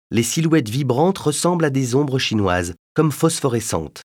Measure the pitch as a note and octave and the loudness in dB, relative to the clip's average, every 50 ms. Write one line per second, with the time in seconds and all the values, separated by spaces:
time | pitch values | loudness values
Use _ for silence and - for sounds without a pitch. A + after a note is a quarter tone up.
0 | _ _ - G#2+ A#2 - - E3+ D#3+ D#3+ D#3 D#3+ C3+ G#2+ G#2+ C3+ D3 B2 A#2+ B2 | _ _ -2 -2 0 0 0 -2 0 2 2 2 2 0 -2 -2 -2 0 0 2
1 | D#3 F#3 F#3+ - - D3+ D3+ - - F3 F3+ E3+ D#3+ D3+ C3 C3+ C3+ A#2+ A#2 C3+ | 2 2 0 0 -2 -4 -2 0 0 0 0 2 0 0 0 0 0 2 2 0
2 | D3 C#3 B2+ C3+ - - A2 A2 G2+ F#2+ F2 F2+ F2+ F2 F2+ - _ _ _ - | 0 0 0 -2 -2 -2 0 0 2 2 2 0 0 -4 -6 -12 _ _ _ 0
3 | D#3 D#3 C3+ - - E3 D#3+ - - C#3 A#2 A#2 G#2+ - - F2 D#2 C#2+ - - | 2 2 2 0 0 0 0 0 0 0 0 -2 -2 -2 -4 -4 -4 -6 -12 -18
4 | - _ | -20 _